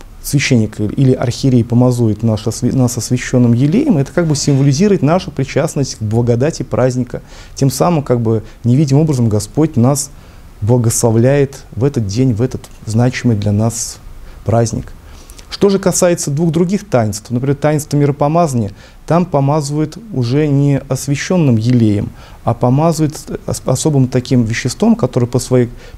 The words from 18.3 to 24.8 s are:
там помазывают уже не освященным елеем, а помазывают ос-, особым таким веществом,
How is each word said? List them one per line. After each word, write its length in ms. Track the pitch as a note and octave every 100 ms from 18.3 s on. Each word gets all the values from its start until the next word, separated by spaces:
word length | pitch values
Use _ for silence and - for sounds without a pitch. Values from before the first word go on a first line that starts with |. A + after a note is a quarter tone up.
| E3 E3+ B2 G2+ - - - -
там 180 | E3
помазывают 720 | F3 D3 C#3 D#3 C#3+ D3 D3+ F3+ A3+
уже 360 | D#3 A#2 C#3 D3+
не 320 | C#3 C#3+ C#3 -
освященным 680 | C3 - C#3+ - F#3 D3 A2+
елеем, 520 | A2+ B2 G#2+ G2+ - - - -
а 120 | -
помазывают 640 | A#2 B2 C3 E3 D#3 D3+ - - - -
ос-, 160 | -
особым 440 | - B2+ D#3+ C#3+ B2+
таким 340 | B2+ B2 B2+
веществом, 540 | A2 A2+ C3 -